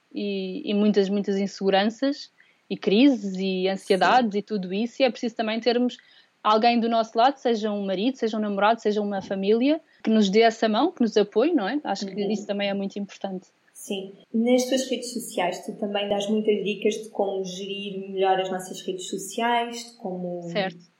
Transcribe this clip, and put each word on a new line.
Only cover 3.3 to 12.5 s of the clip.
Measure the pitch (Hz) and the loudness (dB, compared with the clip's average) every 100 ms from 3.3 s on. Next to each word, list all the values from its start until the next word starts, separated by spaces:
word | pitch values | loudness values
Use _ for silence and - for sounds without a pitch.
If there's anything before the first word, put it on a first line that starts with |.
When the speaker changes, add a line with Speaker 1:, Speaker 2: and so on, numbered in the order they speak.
| 185 | -4
Speaker 1:
e | 190 185 190 | -2 0 -2
ansiedades | 190 - 190 180 240 226 | -2 0 2 4 4 4
Speaker 2:
Sim. | 202 | -2
Speaker 1:
e | |
tudo | - 208 180 | -4 -4 -4
isso, | 196 233 - | -4 -4 0
e | |
é | 254 | 0
preciso | - 240 | 0 -6
também | 233 220 226 | -4 -4 -2
termos | 240 240 247 - _ _ _ _ | 0 2 0 -4 _ _ _ _
alguém | 214 220 240 240 | 2 4 4 4
do | 233 | 2
nosso | 233 226 226 | 0 0 2
lado, | 254 285 | 2 2
seja | 247 226 214 | 0 0 -2
um | 208 | -2
marido, | 196 185 240 262 | -2 0 -2 -2
seja | 226 220 | -2 -2
um | |
namorado, | 214 196 208 233 | -2 2 2 4
seja | 214 208 | 0 0
uma | 202 196 | -2 -4
família, | - 196 196 226 269 320 _ _ | -6 -2 2 4 4 0 _ _
que | 220 | 2
nos | 220 196 | 4 6
dê | 220 | 6
essa | 226 220 220 | 4 4 0
mão, | 214 320 | 2 0
que | - | 0
nos | 226 214 | 0 2
apoie, | 202 214 294 | 2 2 2
não | 311 190 | 2 0
é? | 294 | -4
Acho | - 190 196 | -4 -6 -6
que | |
Speaker 2:
Uhum. | 208 196 | -4 -4
Speaker 1:
isso | 208 | -4
também | 208 | -4